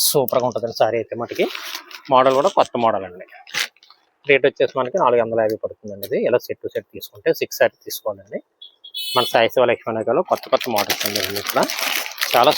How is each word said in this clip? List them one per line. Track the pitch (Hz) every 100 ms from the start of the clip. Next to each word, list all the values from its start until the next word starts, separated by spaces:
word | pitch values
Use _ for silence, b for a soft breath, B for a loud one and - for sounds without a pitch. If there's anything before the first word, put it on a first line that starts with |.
| -
సూపర్గా | 151 127 131 123
ఉంటుందండి | - 117 110
సారీ | 117 113
అయితే | 107 117
మటుకి. | 117 - 220 - - - - - -
మోడల్ | 127 131 131
కూడా | 170 -
కొత్త | 135 127
మోడల్ | 113 104 95
అండి. | 90 90 - - - - _ _ _ _ _ -
రేట్ | 139 139
వచ్చేసి | - 135 131
మనకి | 123 -
నాలుగు | 131 120
వందల | 113 113 110
యాభై | 107 -
పడుతుందండి. | - 107 98 98
ఇది | 151 196
ఇలా | 120 -
set | 107
to | 107 -
set | - 101
తీసుకుంటే | - - 160 156
సిక్స్ | - -
సారీ | 117 _ -
తీసుకోవాలండి. | - 110 101 98 165 - _ - _ - - - 123
మన | 117
సాయి | 131 113 -
శివ | 120
లక్ష్మీ | 113 - 110
నగర్లో | 107 135 185
కొత్త | 110 -
కొత్త | 127 - 107
మోడల్స్ | 101 - -
అండి | 104
ఇవన్నీ | - 101 98
కూడా. | 131 - - - - - - -
చాలా | 127 131